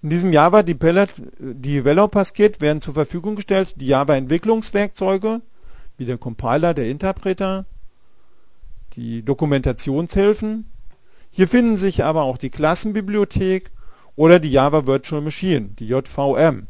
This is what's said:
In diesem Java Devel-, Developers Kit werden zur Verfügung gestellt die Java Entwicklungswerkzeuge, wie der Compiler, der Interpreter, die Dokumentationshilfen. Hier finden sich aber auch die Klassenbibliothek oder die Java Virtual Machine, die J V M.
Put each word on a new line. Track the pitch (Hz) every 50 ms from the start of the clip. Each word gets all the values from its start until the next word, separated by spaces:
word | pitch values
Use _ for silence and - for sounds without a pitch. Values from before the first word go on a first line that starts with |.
In | - 151
diesem | 156 175 175 190 165
Java | 147 151 175 180 214 196
Devel-, | 165 165 131 160 160 170 190 202 196 - - - - - -
Developers | - 131 120 135 127 135 143 143 123 139 147 175 208 202 - - 98 - -
Kit | - 208 214 208 -
werden | 156 151 151 156
zur | - - 139
Verfügung | 151 151 - - 175 165 202 214
gestellt | 202 202 - 202 190 190 185 - 147
die | 135
Java | 131 135 131 143 143 151
Entwicklungswerkzeuge, | 135 131 127 151 165 - 220 226 226 214 - - 202 202 202 - - 196 190 196 190 190 220 226 240 233 - - - - - - - - - -
wie | _ 127
der | 120 127 120
Compiler, | - 131 117 - - 117 120 147 165 170 165
der | 143 127 113
Interpreter, | 135 147 - 190 190 - - 196 190 - 202 190 190 190 190 - - - - - _ - - - - - - - - - - - - - - - - - - - -
die | - 120 117 117 117 110
Dokumentationshilfen. | 117 139 - 170 147 143 139 127 135 123 - - 139 135 143 170 170 - 196 196 208 214 208 214 214 220 226 214 - - - - - - _ - - - - - -
Hier | - - 185 175
finden | - 247 240 233 220 196
sich | 185 196 180 - 151
aber | 143 160 160 147
auch | 131 123 123
die | - 131
Klassenbibliothek | - - 151 151 170 - - 214 208 220 202 190 208 208 202 196 - - 196 190 185 190 - - - - - - - - - - -
oder | - 151 160 175 180
die | 156 156
Java | 131 139 131 147 143 156 143 127
Virtual | 135 139 131 - 160 151
Machine, | 147 156 147 - - 190 175 135 107 101 104 -
die | 117 107
J | 123 131 135 -
V | - - 139 139 139
M. | - 156 165 139 104 - -